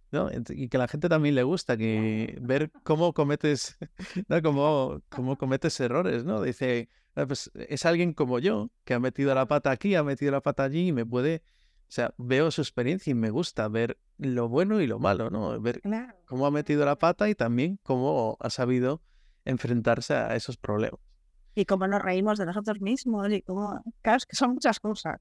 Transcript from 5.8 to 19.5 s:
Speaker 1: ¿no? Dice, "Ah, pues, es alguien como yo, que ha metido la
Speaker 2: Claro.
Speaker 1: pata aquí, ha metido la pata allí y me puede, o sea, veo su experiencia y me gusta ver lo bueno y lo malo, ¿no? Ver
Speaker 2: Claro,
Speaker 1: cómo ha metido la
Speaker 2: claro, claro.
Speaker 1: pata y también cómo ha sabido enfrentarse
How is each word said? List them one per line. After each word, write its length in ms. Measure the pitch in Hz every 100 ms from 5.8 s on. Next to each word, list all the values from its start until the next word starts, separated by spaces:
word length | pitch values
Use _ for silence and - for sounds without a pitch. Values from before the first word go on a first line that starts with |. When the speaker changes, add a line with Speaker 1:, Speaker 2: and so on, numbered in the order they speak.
| 123 139 185 120 147
Speaker 1:
¿no? 160 | 214
Dice, 480 | 156 - 127 120 117 _ _ -
"Ah, 100 | 135
pues, 240 | 139 - -
es 300 | - 143 165
alguien 280 | 170 175
como 260 | 156 127 123
yo, 320 | 175 214 226 _
que 100 | -
ha 60 | 120
metido 300 | 127 131 139
la 160 | 131 131
Speaker 2:
Claro. 20 |
Speaker 1:
pata 240 | 147 139
aquí, 240 | 127 202 180
ha 80 |
metido 280 | 147 135 143
la 100 | 139
pata 220 | 147 139
allí 240 | 135 160 180
y 40 |
me 120 | 135 117
puede, 380 | 123 143 160 - _ _ _ _
o 40 |
sea, 220 | - 117 -
veo 340 | 123 131 165
su 100 | -
experiencia 500 | 139 - 123 190 -
y 20 | 120
me 140 | 110
gusta 360 | 117 175 - 107
ver 300 | 113 117 - _ -
lo 320 | 135 123 117
bueno 320 | 131 190 214
y 60 | 135
lo 120 | 107
malo, 300 | 123 95 113
¿no? 300 | 180 104 117
Ver 200 | 113 -
Speaker 2:
Claro, 360 | 196 220 254 - -
Speaker 1:
cómo 200 | 127 143
ha 60 |
metido 300 | 147 147 147
la 140 | 143 139
Speaker 2:
claro, 40 |
claro. 140 | 165 -
Speaker 1:
pata 140 | 214
y 60 | 208
también 440 | 117 120 160 196
cómo 540 | - 127 135 151 110 -
ha 100 | 117
sabido 520 | - 123 127 127 156 _ _ _ _
enfrentarse 680 | -